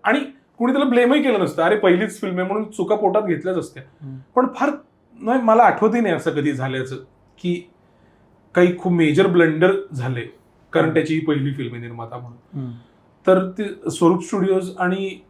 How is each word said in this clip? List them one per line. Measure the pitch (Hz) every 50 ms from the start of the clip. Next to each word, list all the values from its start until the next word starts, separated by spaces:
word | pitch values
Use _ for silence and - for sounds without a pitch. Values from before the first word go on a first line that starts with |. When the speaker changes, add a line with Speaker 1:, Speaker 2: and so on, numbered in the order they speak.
| -
Speaker 1:
आणि | 208 233 294 285 - - _ _ _ _ _
कुणी | 233 247
त्याला | 269 277 285 262
ब्लेमही | 240 240 240 247 285 302
केलं | 294 269 220 196
नसतं, | 180 - - -
"अरे | 160 175 214
पहिलीच | 208 202 185 175 180 220 208 - -
फिल्म | - 185 180 180
आहे" | 185
म्हणून | 185 202 214 214 208
चुका | - - 180 165 214
पोटात | 208 214 190 180 214
घेतल्याच | 214 190 160 139 - 185 185
असत्या. | 170 143 - - 135 - - _ _
Speaker 2:
हम्म. | 147 135 135 131 135 _ _
Speaker 1:
पण | 247 254 262 -
फार | - 269 294 294 - - _ _ _ _ _ _ -
नाही, | 196 220 240 269
मला | 240 220 220 233
आठवतही | 240 196 - - 208 220 196 240
नाही | 226 196 165
असं | 143 - 165
कधी | 151 147 135 147
झाल्याचं | 135 123 131 131 131 131 127 - 131 120 - _ _ _ _ _ _ _
की | - 180 175 170 - - _ _ _ _ _ _ _ _ _ _ _ _ _ _ _ _ _
काही | 175 180 180 175 -
खूप | - 185
मेजर | 175 170 160 151 147 170 190
ब्लंडर | 180 175 175 165 160 156 156 180 185 196 196 - -
झाले, | 156 131 120 127 131 123 117 - - _ _ _ _ _ _ _
कारण | - 165 160
Speaker 2:
हम्म. | 160 -
Speaker 1:
त्याची | 165 - 156 160
ही | 160
पहिली | 160 156 147 139 135 143 135
फिल्म | 139 127 117
आहे | 117 120
निर्माता | 120 117 117 117 117 113 123 123
म्हणून. | 123 120 117 120 _ _ - 143
Speaker 2:
हम्म. | 131 123 117 120 - _ _ _ _ _ _ _ _
Speaker 1:
तर | - 190 190 190 185
ते | 185 - 214 196 - - - -
स्वरूप | - - 175 165 185 180 185
स्टुडिओज | - - 196 185 190 190 185 180 185 - -
आणि | 180 180 185 196 196 190 185 - - _